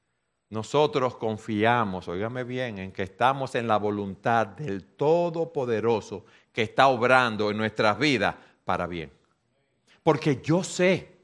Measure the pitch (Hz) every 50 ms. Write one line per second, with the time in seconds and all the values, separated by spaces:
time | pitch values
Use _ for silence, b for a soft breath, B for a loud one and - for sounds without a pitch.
0 | _ _ _ _ _ _ _ _ _ _ 104 110 110 - - 143 151 147 - 143
1 | 127 123 117 - - 110 110 104 - - 110 104 104 113 123 120 113 101 92 92
2 | 90 - 85 92 104 113 123 127 127 120 127 127 127 120 107 98 95 95 - -
3 | 98 90 - - 120 127 139 139 135 127 - 131 117 117 107 104 101 104 104 104
4 | 101 98 95 - - 123 117 117 110 104 95 - 151 120 98 98 - _ _ -
5 | 139 147 160 175 175 170 160 165 165 160 - 143 131 120 117 107 107 117 117 104
6 | 95 - 104 92 b b b b b _ _ - 113 107 - - 135 139 131 117
7 | 117 120 127 131 127 120 107 98 104 104 104 107 110 107 - - 107 110 104 101
8 | 131 156 135 110 98 90 87 B B B B _ _ - 92 85 87 85 87 85
9 | 78 69 - _ _ _ _ _ _ _ _ _ _ _ _ _ b b b b
10 | - 165 151 143 - 160 135 107 - - 156 180 185 - - - 180 185 185 -
11 | - - _ _